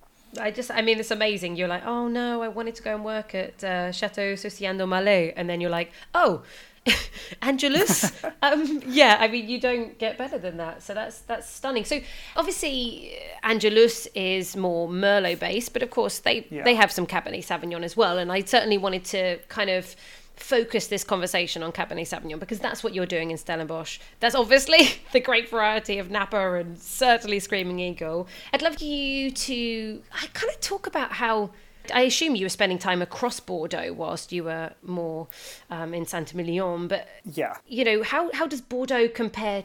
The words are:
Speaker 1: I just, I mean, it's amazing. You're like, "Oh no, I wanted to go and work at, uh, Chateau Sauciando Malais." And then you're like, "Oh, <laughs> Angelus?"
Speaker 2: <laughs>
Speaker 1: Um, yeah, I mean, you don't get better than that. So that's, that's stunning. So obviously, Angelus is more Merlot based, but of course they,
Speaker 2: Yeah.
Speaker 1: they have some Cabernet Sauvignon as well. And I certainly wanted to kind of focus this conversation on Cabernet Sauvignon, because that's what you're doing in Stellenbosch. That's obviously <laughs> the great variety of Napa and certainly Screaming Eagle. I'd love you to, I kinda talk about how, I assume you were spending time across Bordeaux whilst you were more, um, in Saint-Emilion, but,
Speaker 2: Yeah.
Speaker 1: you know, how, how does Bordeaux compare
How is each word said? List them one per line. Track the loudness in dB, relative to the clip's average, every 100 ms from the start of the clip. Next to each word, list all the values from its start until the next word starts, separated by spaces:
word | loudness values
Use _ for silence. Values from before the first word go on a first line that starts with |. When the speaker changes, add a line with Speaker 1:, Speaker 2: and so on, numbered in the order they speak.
| -20 _ _ -6
Speaker 1:
I | -6
just, | -4 -2
I | 2
mean, | 4 2
it's | 0
amazing. | 0 0 0 -4 -2
You're | -2
like, | -2 -4
"Oh | -2 -2
no, | -2 -2 -2
I | -4
wanted | -6 -8 -6
to |
go | -6 -4
and | -4
work | -6 -6 -6
at, | -8 -6
uh, | -4 -2 -2
Chateau | -2 -4 -2 -2 -2
Sauciando | -6 -6 -4 -2 0
Malais." | 2 6 6 4 -2
And | -4
then | -2
you're | 0
like, | -2 -4 -8 -2 4
"Oh, | 4 4 -6 -20 -20 _ 0
<laughs> | 0 -2 -12 -14 -4
Angelus?" | 0 2 2 4 4 2 0 -2 -10
Speaker 2:
<laughs> | 0
Speaker 1:
Um, | 2 2 0 -2 2
yeah, | 8 10 8
I | 6
mean, | 0 -4
you | -2
don't | 0 0 -4 -4
get | -4 -4
better | -6 -6
than | -6 -8
that. | -8 -10
So | -10 -8
that's, | -8 -10
that's | -8 -8 -8
stunning. | -8 -4 -4 -2
So | -4 -6 -14 -6 -4
obviously, | -2 -2 -2 -2 -4 -8 -14 -14 -14 -4
Angelus | 0 2 6 8 8 6 -8 -4
is | 0 0 -2 -2
more | 0 0 -2
Merlot | 2 4 4 4 -2
based, | -2 -2 -4
but | -4
of | -2
course | 0 0 0
they, | 0 0 -2
Speaker 2:
Yeah. | 0
Speaker 1:
they | 4
have | 6 6
some | 4 -2
Cabernet | -2 -4 -6 -6
Sauvignon | -6 -6 -6
as | -2 2
well. | 4 2
And | 0
I | -2
certainly | 2 4 4 2
wanted | 2 -2 -4
to | -2 0 -2 -6
kind | -2 0
of | 0 -4 -14 -20 -20 -20 -14
focus | 0 2 2 0 -2
this | -4
conversation | -2 -2 0 0 -2 -4
on | -6
Cabernet | -4 -6 -6 -8
Sauvignon, | -8 -10 -10
because | -8 -6
that's | -4 -4
what | -4
you're | -4 -2
doing | -2 -4
in | -6
Stellenbosch. | -6 -6 -6 -8 -10 -12 -16 0
That's | 2 4
obviously | 6 6 8 8 8 4
<laughs> | 2
the | 2
great | 4 2 2
variety | 2 2 2 -2 -4
of | -2
Napa | -2 0 0 2 0
and | -4 -10
certainly | -8 2 6 6 2 -2
Screaming | 0 -2 -2 -2
Eagle. | -4 -6 -6 -6 -6 -12 -4
I'd | 0
love | 0 -2
you | -4 -4 -2 -2 -4
to, | -4 -4 -4 -4 -4 -6 -10 -12
I | -10 -8
kinda | -4 -4 -4
talk | -6 -6 -4
about | -4 -2
how, | -2 0 0 -2 -8 -20 -18 -2
I | 2
assume | 4 2 0 0
you | -2
were |
spending | 0 0 0
time | 0 0
across | -2 -2 -4 -4
Bordeaux | -8 -8 -6 -6 -6
whilst | -6 -6 -6 -6
you | -6
were | -4 -6 -8 -10
more, | -8 -6 -4 -6 -10 -16 -18 -18 -12
um, | -8 -6
in | -6 -6
Saint-Emilion, | -6 -6 -6 -2 -2 -2 -2 -4
but, | -4 -6 -18 -10
Speaker 2:
Yeah. | -4 -4 -6 -6
Speaker 1:
you | 0
know, | 2 2
how, | 2 0 0
how | -2 -4
does | -4
Bordeaux | -6 -4 0 4 4
compare | 2 -4 -2 -4 -4